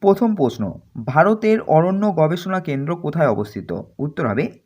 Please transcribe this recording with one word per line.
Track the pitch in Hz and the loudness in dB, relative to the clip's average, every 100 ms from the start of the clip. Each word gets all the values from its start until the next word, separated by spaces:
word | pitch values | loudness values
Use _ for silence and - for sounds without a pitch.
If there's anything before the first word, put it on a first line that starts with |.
প্রথম | 196 196 233 208 | 2 4 2 0
প্রশ্ন, | 131 - 101 - - 123 113 | 0 0 -6 -8 -16 -10 -2
ভারতের | 135 180 214 220 220 | 2 4 2 2 0
অরণ্য | - 156 175 196 208 170 | 2 2 4 2 0 2
গবেষণা | 156 175 190 185 | 0 0 -4 -4
কেন্দ্র | 170 139 143 175 | -4 -4 -4 -4
কোথায় | 160 160 147 104 | -4 0 2 0
অবস্থিত? | 104 - - 95 - - | -4 -8 -8 -8 -10 -8
উত্তর | 143 - 131 | -6 -4 -2
হবে | 104 - - | -2 -4 -8